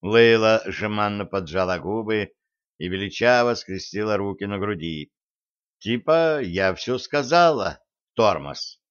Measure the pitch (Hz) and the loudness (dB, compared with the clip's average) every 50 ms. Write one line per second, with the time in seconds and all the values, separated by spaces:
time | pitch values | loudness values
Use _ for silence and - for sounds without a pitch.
0 | - 92 107 113 117 117 113 110 110 110 110 110 - - 95 - 107 107 107 107 | -4 2 6 6 8 8 6 6 6 6 4 4 2 -4 -8 -6 -6 -4 -2 0
1 | 104 104 104 101 101 - - 98 92 78 76 95 92 90 92 87 71 87 104 110 | -2 -2 -2 -4 -6 -4 -4 -6 -6 -4 -2 -2 0 0 -2 -4 -4 -4 -4 -4
2 | 110 104 110 107 101 95 _ _ _ _ _ _ _ _ _ _ 78 90 90 95 | -2 -2 -2 -2 -2 -4 _ _ _ _ _ _ _ _ _ _ -8 -6 -4 -4
3 | 98 101 - - 117 120 123 123 120 120 120 110 - - 95 95 - - - 98 | -6 -6 -4 0 2 2 4 4 4 2 0 -2 -6 -8 -10 -10 -10 -8 -6 -4
4 | 107 110 107 101 101 101 98 92 98 101 101 101 92 104 104 87 76 82 80 78 | -2 -2 -2 -2 -2 -4 -6 -6 -6 -6 -4 -4 -4 -4 -4 -6 -6 -8 -8 -8
5 | 76 _ _ _ _ _ _ _ _ _ _ _ _ _ _ _ - 101 117 123 | -10 _ _ _ _ _ _ _ _ _ _ _ _ _ _ _ -6 -4 -4 -4
6 | - - 156 165 165 160 156 147 127 92 85 95 95 95 92 - - - 123 127 | 0 0 2 2 2 2 0 -2 -4 -4 -2 0 0 0 0 -2 -4 -4 -4 -4
7 | - - - 147 139 127 151 175 175 170 156 123 98 90 76 - _ _ _ _ | -6 -4 -4 -4 -2 2 4 4 6 4 4 2 -2 -6 -6 -10 _ _ _ _
8 | _ _ _ - 113 107 95 78 71 71 71 - - - - _ _ _ | _ _ _ 2 2 2 2 0 -4 -10 -12 -12 -14 -16 -16 _ _ _